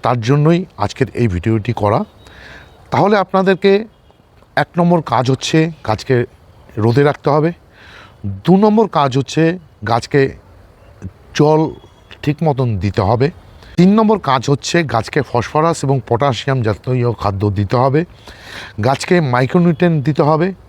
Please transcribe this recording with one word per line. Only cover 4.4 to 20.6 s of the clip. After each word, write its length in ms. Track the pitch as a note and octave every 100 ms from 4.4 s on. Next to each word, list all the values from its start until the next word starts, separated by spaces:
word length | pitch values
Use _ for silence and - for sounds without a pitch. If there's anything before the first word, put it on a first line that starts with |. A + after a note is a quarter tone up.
| _ -
এক 60 | D3 E3+
নম্বর 220 | F3 F3 -
কাজ 120 | A#2+ C3
হচ্ছে 280 | C3 - D#3+ D#3+ D#3+
গাছকে 320 | - G#2+ - B2+ A#2+ - - - - -
রোদে 260 | A2 A#2 C#3+
রাখতে 200 | C#3 -
হবে, 200 | D3 D#3+ F3 _ - - - - - G2+ G2
দু 120 | - F#3+
নম্বর 220 | G#3+ G#3+ G#3+ D#3+
কাজ 120 | C#3 C3
হচ্ছে 260 | C3 - E3 F3+ - _ G#2
গাছকে 320 | A#2 - C#3+ C3+ - - - - - - - F#2 - - -
জল 220 | D3+ D#3 D#3+ - - _ _ -
ঠিক 160 | - D3
মতন 260 | E3 B2+ B2 G2+
দিতে 180 | G2+ -
হবে, 240 | G2 A#2 C#3 - - - - -
তিন 140 | F3+ G#3+
নম্বর 200 | G#3+ G#3+ -
কাজ 140 | C3 A#2
হচ্ছে 240 | C#3 - E3+ D3+
গাছকে 280 | A#2 - D3+ -
ফসফরাস 480 | A#2+ - D3+ E3 E3 C#3
এবং 100 | C3+ -
পটাশিয়াম 520 | A#2+ C#3 A2+ - C3 A2
জাতীয় 440 | G2 - B2+ A#2+ A2
খাদ্য 220 | G#2 G2 G#2 G2
দিতে 180 | G2 B2
হবে, 180 | C3 C#3+ F3 - - - - - - - A2
গাছকে 300 | C#3 - F3+ D3
মাইক্রোনিউট্রিয়েন্ট 680 | A#2+ C3 F3+ F3 E3 F3 D#3+ C3
দিতে 160 | D3
হবে 260 | D3 D#3 F#3 F#3